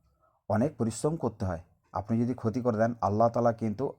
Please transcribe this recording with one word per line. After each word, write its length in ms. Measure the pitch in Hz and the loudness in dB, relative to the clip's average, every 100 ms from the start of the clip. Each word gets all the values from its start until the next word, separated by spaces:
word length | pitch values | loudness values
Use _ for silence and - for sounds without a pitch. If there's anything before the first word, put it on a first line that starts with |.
| _ _ _ _ - | _ _ _ _ -2
অনেক 280 | 107 143 - | 0 0 0
পরিশ্রম 380 | 113 110 151 160 | -4 -2 -4 -2
করতে 300 | 123 - 95 | -4 -2 -4
হয়। 160 | 82 - _ _ | -4 -10 _ _
আপনি 280 | - 98 113 | -8 -2 0
যদি 120 | 120 | 0
ক্ষতি 280 | 127 113 117 | -2 -2 0
করে 160 | 120 107 | 0 2
দেন, 160 | 117 117 | 0 2
আল্লাহ 280 | 95 104 117 | 0 4 2
তাআলা 240 | 120 117 | 4 2
কিন্তু 400 | 117 113 104 139 | 2 -4 -2 -4